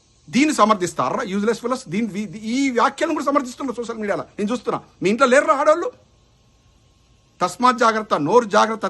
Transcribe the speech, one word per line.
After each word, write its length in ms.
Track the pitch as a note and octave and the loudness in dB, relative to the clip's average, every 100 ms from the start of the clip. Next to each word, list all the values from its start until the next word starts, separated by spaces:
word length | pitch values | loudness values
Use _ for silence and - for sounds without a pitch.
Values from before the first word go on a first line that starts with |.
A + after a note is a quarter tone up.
| _ _ - | _ _ -4
దీన్ని 260 | G#3 D4+ A#3+ | 0 0 4
సమర్థిస్తారా 680 | G#3+ G3+ F3 - B2+ A#3 | 2 2 -2 -4 -4 -4
యూజ్‌లెస్ 360 | A3+ G3 G#3+ A3 | -4 -2 -2 -2
ఫెలోస్? 300 | A#3+ B3+ - | -4 -6 -6
దీని, 180 | F#3+ A3+ | -4 -4
దీ-, 340 | F#3 G#3 G#3+ A3 B3+ | -6 -10 -10 -4 -2
ఈ 140 | C#4 | 0
వ్యాఖ్యలను 440 | A#3 B3+ - D#4+ | 2 0 0 -4
కూడా 120 | D#4 C#4 | -2 0
సమర్థిస్తున్నారు 500 | C#4+ B3 - C#4 B3 | -2 -2 -10 -8 -8
సోషల్ 220 | A3+ A3+ | -8 -8
మీడియాలో, 260 | G#3 E3 - - | -4 -4 -6 -6
నేను 120 | G#3 | -4
చూస్తున్నా. 300 | B3 - E3 - - | -4 -4 -6 -8 -4
మీ 80 | F3+ | -2
ఇంట్లో 180 | A#3 C4+ | 2 4
లేరురా 280 | C4+ D4+ C#4 | 4 4 2
ఆడవాళ్ళు? 360 | D4+ E4 B4 - _ _ _ _ _ _ _ _ _ _ _ _ _ - | 4 2 0 -10 _ _ _ _ _ _ _ _ _ _ _ _ _ -4
తస్మాత్ 360 | F3+ - B3 A#3+ | -4 2 2 4
జాగ్రత్త, 360 | A#3 A3 G#3 | 2 2 -2
నోరు 320 | F3+ D3 A#3 A3 | -2 4 4 4
జాగ్రత్త, 420 | G#3 A3 A3 | 2 2 -2